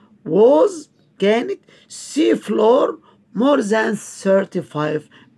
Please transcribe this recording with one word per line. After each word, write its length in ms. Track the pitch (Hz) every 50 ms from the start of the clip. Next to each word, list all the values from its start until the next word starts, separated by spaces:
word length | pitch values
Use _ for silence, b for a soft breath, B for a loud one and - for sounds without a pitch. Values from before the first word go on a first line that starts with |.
| b b b _ _ -
was، 600 | 160 202 226 254 294 311 339 403 359 311 294 - _ _ _ _ _ -
كانت 400 | 190 202 220 240 359 392 392 - _ b b b b b
sea 480 | - - - - - 277 320 226 294
floor 580 | 208 - 202 220 220 214 226 247 285 - - - - b b b b _ _ -
more 260 | 190 247 285 294 269
than 340 | 220 196 220 220 220 226 208 - - - - - -
thirty-five 760 | 196 190 196 190 - - 180 - - - 147 151 156 156 151 - _ b b b b _